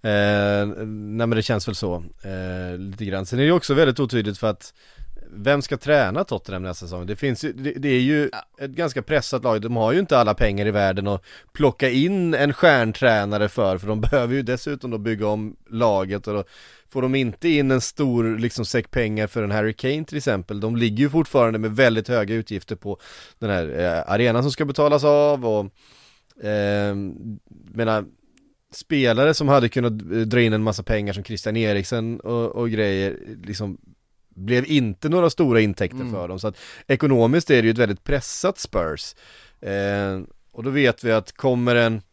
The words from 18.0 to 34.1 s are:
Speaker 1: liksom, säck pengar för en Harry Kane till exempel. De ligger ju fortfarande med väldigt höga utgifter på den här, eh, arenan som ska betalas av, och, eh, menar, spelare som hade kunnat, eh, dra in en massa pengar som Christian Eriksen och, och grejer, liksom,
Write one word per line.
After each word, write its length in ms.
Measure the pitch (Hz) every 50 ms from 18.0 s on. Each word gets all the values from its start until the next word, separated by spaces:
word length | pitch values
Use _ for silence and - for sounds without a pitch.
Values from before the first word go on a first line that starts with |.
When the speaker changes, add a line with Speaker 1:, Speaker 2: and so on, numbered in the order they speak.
| 147 131 120 120 113 113 110
Speaker 1:
liksom, 280 | 110 117 120 - - 113
säck 260 | - - 120 110 -
pengar 360 | - 127 117 107 107 107 107
för 160 | 104 - 120 107
en 80 | 101
Harry 220 | 104 107 104 110 110
Kane 300 | - - 131 143 156 160
till 140 | - -
exempel. 420 | 147 131 139 110 95 90 - 107 104
De 160 | 107 110 117
ligger 220 | 117 120 113 104 110 143
ju 60 | 143
fortfarande 500 | 139 165 156 - - 139 120 113 110 107
med 160 | 110 110 107
väldigt 320 | 117 135 120 113 110 107
höga 280 | - 123 117 104 98 113
utgifter 400 | 113 107 - 107 95 - - 110
på 240 | - - 101 101 - - - - - - - _ _
den 100 | 117 104
här, 300 | 101 90 82 76 65 78
eh, 320 | 90 90 82 82 - - 98
arenan 300 | 107 120 120 113 120 131
som 80 | 147
ska 140 | 135 - 156
betalas 380 | 139 131 - 147 147 147 143 139
av, 420 | 147 147 147 147 147 147 135 120
och, 200 | 117 107 104 101 101 _ _ _ _ _ _ _ _ _ _ _ _ _ - -
eh, 500 | 104 107 104 101 101 101 104 101 104 101 101 101 95 67 - - 113 104 - _ _ - - - - -
menar, 320 | 110 117 110 110 107 101 - _ _ _ _ _ _ _ _ _ _ _ _ -
spelare 600 | - - _ 156 143 131 120 113 120 139 156 156
som 140 | - 151
hade 220 | 139 143 139 120 113
kunnat, 220 | - 131 120 120
eh, 60 | 107 107 98 80 92 113
dra 220 | 113 110 123 123
in 120 | 120 113 107
en 100 | 107 107
massa 200 | 110 104 - 95
pengar 300 | - 113 104 101 101 92
som 100 | 101 98
Christian 340 | - 113 98 - 110 107
Eriksen 640 | 113 113 107 104 101 95 - 123 117 113 113 117 -
och, 260 | - 107 120 117 117 110 -
och 140 | 113 120 117
grejer, 460 | 110 107 107 101 98 95 98 98 - - - - 110 113 -
liksom, 320 | 101 104 98 107 98 92 - _ - - _ _ _